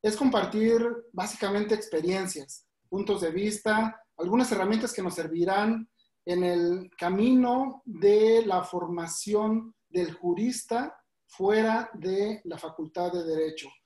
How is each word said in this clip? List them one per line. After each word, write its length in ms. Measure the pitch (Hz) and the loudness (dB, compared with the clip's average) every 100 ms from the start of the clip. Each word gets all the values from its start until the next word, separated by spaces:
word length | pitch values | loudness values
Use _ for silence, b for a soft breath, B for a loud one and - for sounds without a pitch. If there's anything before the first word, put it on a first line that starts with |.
es 120 | 214 214 | 0 2
compartir 640 | 269 240 190 214 220 233 233 233 - | 2 2 0 2 4 4 2 -4 -10
básicamente 640 | 180 185 - 196 202 208 214 | -8 -6 -4 -2 -2 0 -2
experiencias, 880 | - 160 170 190 185 160 131 - _ _ _ | -2 -2 0 -2 -4 -8 -12 -20 _ _ _
puntos 320 | 190 202 190 | -6 -2 -2
de 100 | 165 | -2
vista, 720 | 170 208 208 220 214 220 - _ - | -2 -2 -2 0 2 0 -4 _ -8
algunas 340 | 175 233 254 | 0 2 2
herramientas 420 | 202 190 220 233 | 0 0 0 -2
que 80 | - | -4
nos 140 | 185 180 | -6 -6
servirán 760 | 160 165 175 196 214 226 226 _ _ _ - | -6 -2 0 2 0 -2 -6 _ _ _ -4
en 180 | 180 | 0
el 480 | 180 175 175 180 185 - | 2 2 0 -2 -6 -6
camino 840 | 175 190 233 254 247 254 269 254 - | -2 2 4 4 4 2 -2 -6 -14
de 580 | 175 202 208 220 226 220 | 2 6 6 6 6 4
la 180 | 180 | 0
formación 1080 | 185 180 170 170 165 - 202 208 214 226 226 _ _ | -2 -6 -4 -6 -6 -8 -2 0 2 0 -4 _ _
del 240 | 180 170 | -4 -4
jurista 840 | - 175 175 233 240 - 233 294 - _ _ _ | -4 -2 0 -2 -4 -4 -4 -4 -10 _ _ _
fuera 640 | - 190 214 220 226 240 | -2 2 4 4 0 -4
de 480 | - 175 190 208 214 175 | -8 -4 -2 -2 -4 -10
la 120 | 160 | -10
Facultad 520 | 160 160 156 - 175 | -10 -10 -10 -4 -2
de 120 | 175 | -2
Derecho. 440 | 165 156 156 156 - _ | -2 -2 -2 -4 -16 _